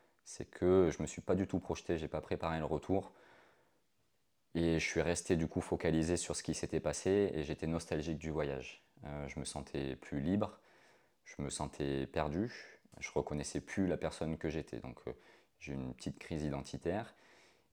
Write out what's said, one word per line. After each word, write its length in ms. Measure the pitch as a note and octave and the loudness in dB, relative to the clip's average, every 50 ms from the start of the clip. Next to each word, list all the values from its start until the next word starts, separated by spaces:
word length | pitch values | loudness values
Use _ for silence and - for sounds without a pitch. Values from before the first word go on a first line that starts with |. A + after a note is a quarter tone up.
| _ _ _ _ _ | _ _ _ _ _
C'est 220 | - - - - | -16 -12 -12 -12
que 440 | - - - F#2 F2+ F#2 F#2+ F2+ D#2+ | -12 -2 2 6 8 8 10 8 6
je 100 | D2 - | 4 2
me 60 | D#2 | -4
suis 160 | - - - | -4 -4 -4
pas 140 | - - F#2 | 2 2 4
du 100 | F#2+ F#2+ | 4 4
tout 140 | - - F2+ | 2 0 -2
projeté, 360 | - - D#2+ - - - F2 | 0 -2 -4 -4 0 0 0
j'ai 120 | D#2+ D#2 D2 | 0 0 -2
pas 120 | - D#2 | -4 -4
préparé 380 | - - F2+ - F2+ E2 D#2+ D#2+ | -2 -2 -2 0 0 0 0 0
le 60 | D#2 | 0
retour. 480 | C#2+ D#2 D2 - - F#2 G2 - - - - - - - - - - _ _ _ _ _ _ _ _ _ _ _ _ _ _ _ _ _ _ _ _ - | 0 0 0 2 2 2 2 2 -4 -12 -20 -20 -20 -20 -20 -20 -20 _ _ _ _ _ _ _ _ _ _ _ _ _ _ _ _ _ _ _ _ 0
Et 260 | E2 E2+ E2 E2 D#2+ | 2 4 4 4 4
je 40 | - | 2
suis 160 | - - E2+ | 2 0 2
resté 360 | D2 E2 F2 - - - F#2 | 2 2 0 0 2 2 4
du 100 | D#2+ E2 | 4 4
coup 140 | - - F2+ | 2 0 -2
focalisé 560 | - - F2+ D#2+ - E2 D#2+ D#2+ D#2+ E2 F2 | 0 0 -2 0 2 4 4 4 4 4 2
sur 180 | E2 - - D#2+ | 0 0 -2 -4
ce 80 | - | -4
qui 120 | - - D#2 | -2 -4 -2
s'était 260 | - - - D#2+ D#2 | -2 -2 -2 -2 0
passé 500 | - D2+ D2 - - F#2 G2 G2+ G2+ F#2 - | 0 0 -2 0 2 4 6 6 4 4 2
et 100 | D#2 D2 | -2 -2
j'étais 240 | D2 D2+ - E2 D#2+ | -2 -4 -2 0 0
nostalgique 500 | E2 E2 - - E2+ D#2 D2 E2 D#2 C#2+ | 0 0 0 -2 -2 -2 0 -2 -4 -2
du 120 | - D#2+ | -2 -2
voyage. 540 | D2+ D#2 D2 C#2+ C2+ C2 B1+ - - - _ _ _ - - | 0 0 0 0 -2 -4 -6 -10 -14 -18 _ _ _ -14 -12
Euh, 240 | D2 D2 D2 C#2+ C2+ | -10 -8 -6 -8 -6
je 100 | - D2 | -6 -6
me 60 | C2 | -6
sentais 500 | - - D2 C#2 - - C#2+ C#2 C2+ C2 | -6 -6 -8 -8 -4 -4 -4 -2 -4 -4
plus 260 | - - - D2 C#2+ | -8 -8 -6 -4 -2
libre, 380 | C#2 E2 G2 G#2+ G#2 - - - _ - - - - - - _ _ _ _ _ _ | 2 2 4 2 2 0 -4 -12 _ -20 -20 -20 -20 -20 -20 _ _ _ _ _ _
je 160 | - - - | -12 -8 -6
me 100 | C#2+ C2+ | -4 -4
sentais 560 | - - D2+ C#2 - - C#2+ C#2 C#2 C2+ C2+ | -2 -2 -4 -4 -2 -2 0 0 2 0 -2
perdu, 760 | - - D#2+ D2+ D2 D2 F2+ A2+ A#2+ - - - - - - _ - - - | 0 0 0 0 2 2 0 0 -2 -4 -10 -14 -16 -20 -20 _ -20 -14 -12
je 120 | - - | -12 -2
reconnaissais 480 | - D2 C#2+ - D2 D2 C#2 - - D2+ | -2 -2 0 0 -2 -4 -4 -4 -4 -6
plus 260 | - - - G2 F#2+ | -6 -2 0 0 2
la 100 | F2+ D#2 | 2 2
personne 400 | C#2+ D#2+ D#2 - - D#2+ D#2+ D#2+ | 0 0 -4 -2 -2 -2 -2 -2
que 120 | D#2 - D#2 | -2 -2 -2
j'étais. 320 | D2 D#2+ D2 - C2 A1+ | -2 -2 -4 -6 -8 -10
Donc, 180 | - - A#1+ - - | -10 -10 -14 -10 -10
euh, 60 | B1 B1 - - - - - _ _ _ _ | -10 -10 -10 -16 -20 -20 -20 _ _ _ _
j'ai 120 | - C#2+ | -10 -8
eu 40 | C#2 | -6
une 180 | C2+ B1+ B1+ B1+ | -6 -6 -6 -8
petite 240 | - - D2+ C#2+ - | -6 -8 -8 -8 -8
crise 240 | - - E2+ D2+ | -8 -6 -4 -2
identitaire 720 | D2+ D2 C2+ C#2 C#2 - - - - E2+ F#2 G#2+ B2 - - - - - - - - - _ _ _ _ | -2 -2 -2 -4 -4 -6 -10 -4 -2 -2 -2 -2 -4 -8 -14 -20 -20 -20 -20 -20 -20 -20 _ _ _ _